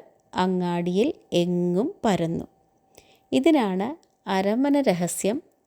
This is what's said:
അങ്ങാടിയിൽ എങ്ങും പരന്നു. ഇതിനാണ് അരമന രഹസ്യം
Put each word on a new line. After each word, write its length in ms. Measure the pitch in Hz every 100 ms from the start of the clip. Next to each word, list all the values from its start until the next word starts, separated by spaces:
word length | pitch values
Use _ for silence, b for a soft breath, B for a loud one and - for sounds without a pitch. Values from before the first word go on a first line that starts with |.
| - _ _
അങ്ങാടിയിൽ 760 | - 185 185 175 175 175 180 277 - -
എങ്ങും 560 | 175 175 180 175 175 294 -
പരന്നു. 480 | 220 175 165 165 - _ _ _ _ b b b b
ഇതിനാണ് 560 | 262 330 311 208 185 220 330 _ _ -
അരമന 540 | 190 196 233 285 285
രഹസ്യം 580 | 185 175 175 - 190 262 - _